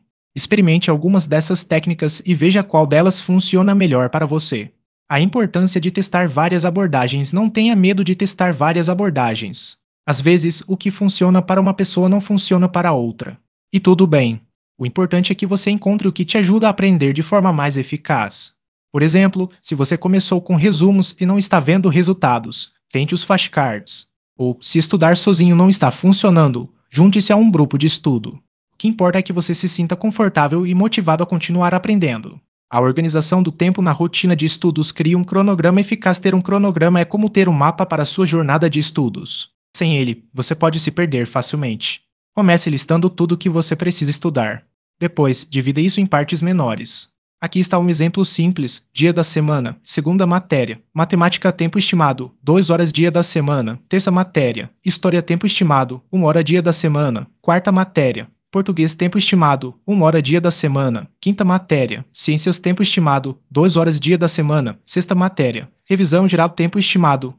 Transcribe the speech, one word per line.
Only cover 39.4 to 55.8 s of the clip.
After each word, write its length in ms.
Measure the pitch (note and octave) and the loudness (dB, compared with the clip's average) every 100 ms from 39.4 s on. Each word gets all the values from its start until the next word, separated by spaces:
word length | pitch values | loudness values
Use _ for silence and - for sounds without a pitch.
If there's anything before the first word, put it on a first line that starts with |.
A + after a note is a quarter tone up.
| - _ _ - | -14 _ _ -4
Sem 220 | E3 D3 | -2 0
ele, 260 | B2+ A2+ _ | -2 -4 _
você 220 | B2+ B2 | -8 -6
pode 260 | D#3 E3 D#3+ | 0 0 0
se 100 | D#3 | -4
perder 360 | D3+ F3 C3 A#2 | -2 -2 -2 -4
facilmente. 760 | C3 A#2+ D3+ C3+ A2 - - _ _ _ | -4 -4 -6 -6 -6 -8 -10 _ _ _
Comece 360 | - F#3+ E3+ F3 | -2 2 2 0
listando 400 | C3+ - E3 F3+ | -4 -2 0 0
tudo 220 | F3+ E3+ | -2 -2
o 40 | F3 | -2
que 140 | F#3+ | -2
você 260 | E3 D#3+ D#3 | -2 -2 -2
precisa 340 | F3+ F3 C#3+ | -4 -2 -4
estudar. 540 | D3 F3 C#3 G#2+ G#2+ _ _ _ _ | -4 -4 -2 -4 -6 _ _ _ _
Depois, 480 | E3+ E3 C#3 B2+ - | -6 0 0 0 -4
divida 320 | C#3 C3 C#3 | -4 -2 0
isso 200 | F3 G3 | 0 0
em 60 | G3 | 0
partes 340 | D3 D3 E3+ | 0 -2 -4
menores. 680 | E3+ F#3 B2+ G#2+ A2+ - - _ _ _ | -2 0 -2 -4 -8 -10 -12 _ _ _
Aqui 200 | E3+ F#3 | -6 -2
está 200 | F3+ F#3 | 0 0
um 100 | F3 | 0
exemplo 360 | D#3+ E3 F#3+ | 0 0 0
simples. 640 | F#3 - E3 F3 B2+ - _ | -2 0 -2 0 -6 -8 _
Dia 200 | - D#3+ | 0 0
da 120 | E3+ | 2
semana, 540 | D#3+ D#3+ D3+ D3+ A#2+ - | -2 -2 -2 -2 -4 -10
segunda 420 | - - D3 F#3 F3+ | -8 -4 -2 0 2
matéria. 560 | F3 F3+ D3 A#2+ A2 _ | 0 0 -2 -2 -6 _
Matemática, 600 | D#3+ E3 F3+ F3 F3+ F#3+ | -4 0 2 2 2 -2
tempo 260 | F3+ E3+ G#3 | 0 -2 -2
estimado, 540 | F#3+ F3+ D3+ B2+ B2+ _ | 0 0 0 -2 -8 _
duas 280 | - E3+ E3 | 0 2 4
horas. 200 | E3+ E3+ | 2 0
Dia 180 | D3+ E3+ | 2 0
da 120 | E3 | 2
semana, 560 | E3+ E3+ C#3+ C#3+ A2+ A#2+ _ | -2 -2 -2 -2 -4 -8 _
terça 220 | F#3+ F#3+ | -2 0
matéria. 600 | F3+ F#3 E3 C3 A2 - _ | 0 0 0 -2 -2 -10 _
História, 360 | F#3+ - F#3 F3 | -6 -2 0 0
tempo 260 | E3+ E3+ G#3+ | 0 -2 -2
estimado, 560 | - F3 C#3 | 0 2 2